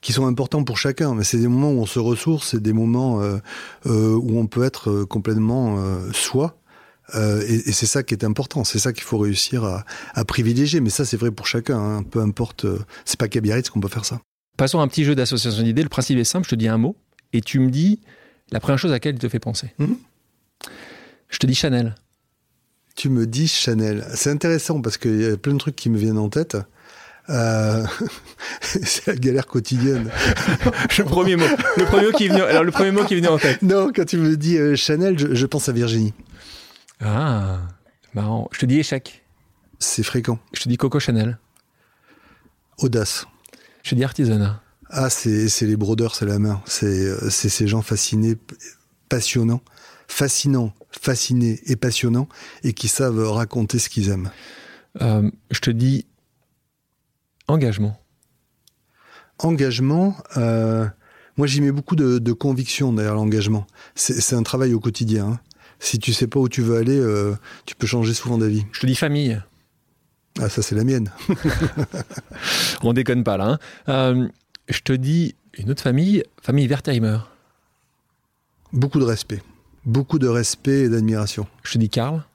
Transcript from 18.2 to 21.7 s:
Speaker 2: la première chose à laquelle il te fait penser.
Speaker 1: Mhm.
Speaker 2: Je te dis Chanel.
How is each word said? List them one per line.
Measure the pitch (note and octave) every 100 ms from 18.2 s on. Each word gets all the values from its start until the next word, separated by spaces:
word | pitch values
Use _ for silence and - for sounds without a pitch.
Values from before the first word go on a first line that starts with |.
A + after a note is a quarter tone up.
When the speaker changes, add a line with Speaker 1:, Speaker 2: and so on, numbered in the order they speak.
| - _ _
Speaker 2:
la | A2
première | - C#3
chose | F#3
à | B2+
laquelle | D3+ C3
il |
te | -
fait | A2+
penser. | A2+ G#2+ B2 -
Speaker 1:
Mhm. | D3 B3 - _ _ _ _ _ - - - - - _ _
Speaker 2:
Je | -
te | C3
dis | C3
Chanel. | D#3+